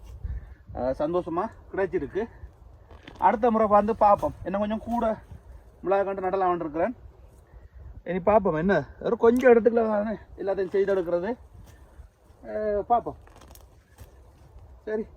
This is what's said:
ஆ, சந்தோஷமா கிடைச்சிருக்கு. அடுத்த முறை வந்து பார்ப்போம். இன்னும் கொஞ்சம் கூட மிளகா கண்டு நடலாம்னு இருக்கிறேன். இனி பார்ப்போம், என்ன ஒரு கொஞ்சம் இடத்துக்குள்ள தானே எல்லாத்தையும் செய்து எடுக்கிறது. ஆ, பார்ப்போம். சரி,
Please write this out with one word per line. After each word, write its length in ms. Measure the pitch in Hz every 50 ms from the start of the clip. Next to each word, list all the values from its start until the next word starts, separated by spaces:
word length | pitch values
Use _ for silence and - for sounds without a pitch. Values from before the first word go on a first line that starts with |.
| - - - - - - - - - - - - - - -
ஆ, 140 | - 123 131
சந்தோஷமா 560 | 135 - 151 156 175 180 175 175 165 170 208 226 - - - - -
கிடைச்சிருக்கு. 500 | 180 196 185 185 175 143 120 113 190 226 - - - - - - _ - - - - - - - - - - - -
அடுத்த 320 | - 185 208 208 233 247
முறை 160 | 220 220 220
வந்து 300 | 202 208 208 202 208 226
பார்ப்போம். 380 | - 214 202 202 196 - - - - -
இன்னும் 160 | 180 190 202
கொஞ்சம் 220 | 208 208 220 214 -
கூட 320 | 226 233 240 226 220 208 - - - - - - - - - - - - - -
மிளகா 200 | - 196 196 202
கண்டு 160 | 190 196 190
நடலாம்னு 400 | 185 185 185 190 185 180 175 175
இருக்கிறேன். 360 | 165 156 285 320 180 226 254 - - - - - - - - - - _ - - - - - - - - - - -
இனி 160 | 175 170 185
பார்ப்போம், 340 | 175 214 202 220 190 196 156
என்ன 300 | 156 170 196 190 156 123 - - -
ஒரு 160 | - 180 226
கொஞ்சம் 360 | 220 - 233 240 254 254 254 240
இடத்துக்குள்ள 340 | 233 208 233 220 233 226
தானே 300 | 220 214 208 208 226 208 - - - - -
எல்லாத்தையும் 320 | - 196 190 190 190 165
செய்து 240 | 202 196 196 190 196
எடுக்கிறது. 380 | 190 175 170 175 175 175 214 254 - - - - - - - - - - - - - - - _ _ _ _ - _ - 226
ஆ, 320 | 214 214 214 214 208 202
பார்ப்போம். 360 | 190 - 233 233 160 151 127 - - - - - - - - - - - - - _ _ - - - - - - - - - - - - - - - - - - -
சரி, 180 | 214 214 214 214 - -